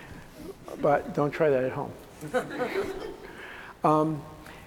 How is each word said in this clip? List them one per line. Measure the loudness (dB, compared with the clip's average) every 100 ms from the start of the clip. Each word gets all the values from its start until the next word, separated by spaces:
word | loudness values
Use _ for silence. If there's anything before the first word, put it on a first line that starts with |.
| -14 -14 -16 -14 -14 -12 -12 0
But | 4 4 2
don't | 2 2
try | 4 6
that | 6
at | 2
home. | -2 -6 -8 -16 -12 -4
<laughs> | -2 -2 -2 -2 -2 -2 -4 -8 -10 -14 -14 -14 -14 -14 2
Um, | 6 6 4 0 -6 -14 -16 -16